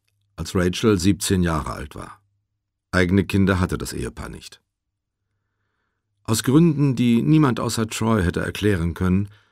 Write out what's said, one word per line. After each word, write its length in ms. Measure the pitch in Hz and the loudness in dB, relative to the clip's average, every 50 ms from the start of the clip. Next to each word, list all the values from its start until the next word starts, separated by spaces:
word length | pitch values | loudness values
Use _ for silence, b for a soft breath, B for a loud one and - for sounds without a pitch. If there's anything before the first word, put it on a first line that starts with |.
| _ _ _ _ _ _ _ | _ _ _ _ _ _ _
als 180 | - 87 - - | -12 -10 -4 -2
Rachel 420 | 95 87 92 87 - - 113 104 | 0 0 0 -2 2 2 2 2
siebzehn 460 | 90 82 101 95 - - - 98 92 90 | 4 2 2 0 0 0 -2 0 0 0
Jahre 280 | 85 80 76 64 60 | 0 -2 -4 -4 -6
alt 240 | 57 - 69 71 - | -10 -12 -14 -14 -14
war. 260 | 50 - - - _ _ _ _ _ _ _ _ _ _ _ _ _ _ - | -16 -16 -18 -20 _ _ _ _ _ _ _ _ _ _ _ _ _ _ -4
Eigene 340 | - 92 92 87 95 98 92 | 0 0 2 2 2 0 0
Kinder 340 | - - 98 98 92 95 90 | 2 0 0 2 2 2 0
hatte 180 | 92 85 78 | 0 -2 -4
das 140 | - - - | -6 -8 -10
Ehepaar 380 | - 69 62 60 58 - - - | -10 -10 -10 -10 -12 -12 -16 -14
nicht. 320 | - - - - - _ _ _ _ _ _ _ _ _ _ _ _ _ _ _ _ _ _ _ _ _ _ _ _ _ _ _ _ _ _ _ _ _ - | -16 -16 -18 -20 -20 _ _ _ _ _ _ _ _ _ _ _ _ _ _ _ _ _ _ _ _ _ _ _ _ _ _ _ _ _ _ _ _ _ -4
Aus 180 | - 113 - - | -4 -4 -2 0
Gründen, 520 | 127 131 160 170 170 143 139 143 139 123 | 4 4 6 6 4 4 2 0 0 2
die 260 | 123 123 120 117 117 | 2 2 2 4 2
niemand 380 | - 151 156 156 151 127 113 - | 4 4 4 4 4 2 2 -2
außer 280 | - 120 110 117 110 | -4 -4 -2 -4 -4
Troy 360 | 107 - - 113 113 113 107 85 | -6 -4 -4 -2 0 2 2 2
hätte 160 | 85 80 87 | 0 0 -2
erklären 540 | 87 - - - 95 104 101 85 82 85 80 | -6 -6 -6 -2 -2 0 0 0 -2 -4 -2
können, 360 | - 92 90 92 98 101 101 b b b b | -2 0 0 0 0 -2 -4 b b b b